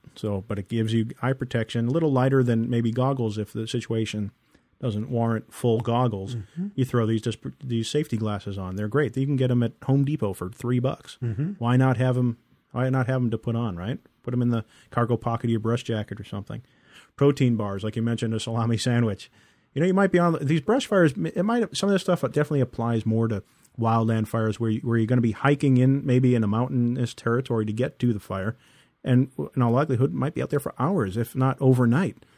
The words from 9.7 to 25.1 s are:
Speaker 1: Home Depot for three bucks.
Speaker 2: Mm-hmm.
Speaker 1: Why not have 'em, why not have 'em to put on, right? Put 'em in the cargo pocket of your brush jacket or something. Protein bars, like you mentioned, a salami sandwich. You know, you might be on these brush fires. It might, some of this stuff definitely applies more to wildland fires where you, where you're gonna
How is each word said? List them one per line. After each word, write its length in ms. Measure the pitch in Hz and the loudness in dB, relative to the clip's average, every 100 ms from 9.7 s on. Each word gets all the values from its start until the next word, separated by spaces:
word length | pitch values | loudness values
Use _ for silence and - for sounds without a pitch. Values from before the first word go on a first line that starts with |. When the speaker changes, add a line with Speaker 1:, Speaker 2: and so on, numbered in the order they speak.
| - | -2
Speaker 1:
Home 200 | - 139 139 | 0 2 2
Depot 280 | 151 104 | 0 -4
for 160 | 92 92 | -4 -8
three 300 | - 120 123 | -8 -2 0
bucks. 380 | 127 - - - | 0 -4 -12 -8
Speaker 2:
Mm-hmm. 300 | 120 104 160 202 | -6 -4 -6 -2
Speaker 1:
Why 180 | 117 127 | 2 4
not 200 | 131 120 | 4 2
have 200 | 127 127 | 0 2
'em, 200 | 123 117 _ _ _ | 0 -2 _ _ _
why 180 | 120 131 | -4 -2
not 160 | 131 123 | -2 0
have 120 | 131 | 0
'em 80 | 123 | 0
to 80 | 113 | -2
put 180 | - 117 | -4 -2
on, 200 | 117 87 | -4 -4
right? 240 | 95 127 _ _ | -6 -8 _ _
Put 100 | - | -6
'em 80 | 123 | -2
in 80 | 120 | 0
the 160 | 117 - - - | 0 -4 -16 -6
cargo 260 | - 117 117 | -2 0 0
pocket 300 | 117 117 117 | -2 -2 -2
of 60 | |
your 80 | 113 | -2
brush 240 | 113 120 | 0 -2
jacket 360 | - 110 104 101 | -2 -4 -4 -10
or 40 | |
something. 400 | 101 104 107 110 - _ _ - - - | -10 -10 -10 -14 -14 _ _ -20 -14 0
Protein 420 | 143 139 127 113 | 2 4 2 2
bars, 260 | 104 98 | -2 -4
like 120 | 107 113 | -6 -2
you 60 | |
mentioned, 320 | 113 117 117 | -2 -2 -2
a 60 | 110 | -4
salami 380 | - 117 117 113 | -4 -2 0 0
sandwich. 520 | 127 120 113 95 - _ _ _ _ | 2 2 2 -2 -10 _ _ _ _
You 80 | 135 | -2
know, 60 | 180 | 2
you 60 | |
might 180 | 190 196 | 4 4
be 80 | 180 | 4
on 180 | 175 160 | 2 2
these 200 | 139 156 | 0 0
brush 260 | - 254 - | 2 0 2
fires. 260 | 196 160 131 165 - | 4 4 2 -4 -2
It 80 | |
might, 320 | 202 240 220 - | 0 0 -2 -2
some 120 | 202 | 0
of 40 | |
this 80 | 190 | 2
stuff 200 | - 175 | 2 0
definitely 400 | 131 143 151 143 | 0 0 0 2
applies 440 | 123 - 117 113 110 | 0 -2 -2 0 2
more 220 | 113 113 | 2 0
to 160 | 101 - _ _ - | -2 -8 _ _ -2
wildland 480 | 113 113 113 113 107 | 2 2 4 2 0
fires 320 | 117 110 104 | 0 -2 0
where 120 | 113 | 0
you, 80 | 110 | 0
where 160 | 120 117 | 0 2
you're 100 | |
gonna 140 | 110 | 4